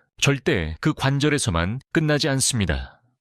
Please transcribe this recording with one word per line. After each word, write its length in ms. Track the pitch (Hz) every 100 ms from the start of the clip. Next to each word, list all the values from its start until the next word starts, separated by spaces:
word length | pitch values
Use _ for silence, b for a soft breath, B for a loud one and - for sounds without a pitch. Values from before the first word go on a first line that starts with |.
| b -
절대 580 | - 139 - 120 78 78
그 120 | 156
관절에서만 880 | - 131 139 151 139 - 85 87 123 -
끝나지 360 | 175 156 147 156
않습니다. 720 | 135 - 120 95 69 65 - _ _